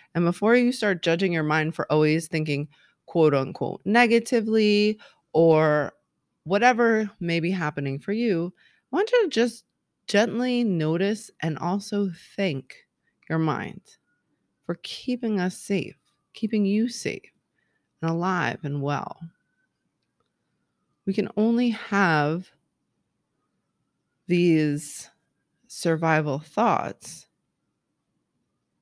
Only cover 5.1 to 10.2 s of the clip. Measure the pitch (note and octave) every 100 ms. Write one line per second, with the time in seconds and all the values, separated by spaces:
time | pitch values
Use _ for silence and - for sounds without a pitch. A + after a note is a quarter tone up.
5.1 | _ _ D#3 E3 D#3 D#3 D3+ B2+ - _
6.1 | _ _ _ D3+ G3 A#3+ A#3 A#3 A3 G#3
7.1 | - E3+ E3+ E3+ F#3+ D3+ D3 C#3 C#3 -
8.1 | G#3+ A#3+ E3+ F3 - _ _ - D4+ A4
9.1 | B4 F#4+ A3+ A#3+ - _ _ _ _ -
10.1 | G3+